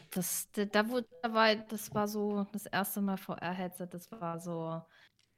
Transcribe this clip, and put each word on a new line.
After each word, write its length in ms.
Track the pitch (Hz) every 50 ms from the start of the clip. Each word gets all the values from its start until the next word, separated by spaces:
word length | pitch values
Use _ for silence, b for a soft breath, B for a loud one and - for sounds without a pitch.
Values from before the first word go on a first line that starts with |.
| - -
das, 360 | - 185 180 - - - - -
da, 140 | - 214 202
da, 220 | 208 - 208 214 226
wo, 120 | 254 254
da 340 | 240 - - - - 233 220
war, 220 | 220 220 220 214
das 360 | 214 220 - 220 208 - - 226
war 100 | 214 208
so 400 | 208 214 214 202 208 208 202 196 -
das 140 | - 208 -
erste 340 | - - 185 196 - - 208
Mal 160 | 202 196 190
V-R-Headset, 720 | 190 - - - - - 170 185 190 185 180 180 - 180 175
das 180 | - 175 180 -
war 260 | 226 226 175 165 165 165
so, 420 | 175 175 170 165 165 160 165 165 165 _ _ - - - _ _ _ _ _